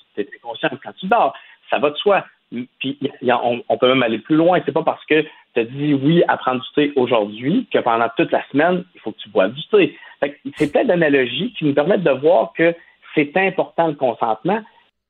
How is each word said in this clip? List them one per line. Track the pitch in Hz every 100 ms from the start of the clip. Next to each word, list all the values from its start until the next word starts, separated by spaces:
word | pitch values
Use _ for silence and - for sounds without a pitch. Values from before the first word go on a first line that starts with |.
| _
tu | -
es | 98 -
conscient | 120 113 156
ou | 120
quand | 107 -
tu | 190
dors. | 226 151 - - _ -
Ça | 110
va | 143
de | 147
soi. | 208 185 - _ _
Puis, | 120 123 _ 135 143 135 -
y | 123
a, | 117
on, | 120 120 -
on | 113
peut | 127
même | 131
aller | 120 110
plus | - 156
loin. | 165 175
C'est | -
pas | 147
parce | 160 117 -
que | 151 147 - _ 123
t'as |
dit | 113 139 151 139
oui | 139 170 -
à | 123
prendre | - 127
du | - -
thé | 147 139
aujourd'hui | 123 120 104 107 127 226 214
que | 123
pendant | 123 117 117 -
toute | 165
la | 123 -
semaine, | 135 170 180 180
il | _
faut | 110
que | -
tu | 110
boives | 104 98
du | 135 -
thé. | 214 165 - - -
Fait | 143
que | 143 - -
c'est | 147
plein | -
d'analogies | 269 180 156 139 123 127 233 -
qui | 151
nous |
permettent | 143 147 214
de | 165
voir | 131 147 202 202 -
que | 165 170 _ _ - -
c'est | 143 185
important | 190 180 147 - 165
le | 151
consentement. | 131 110 113 107 170 220 214 _ _ _ _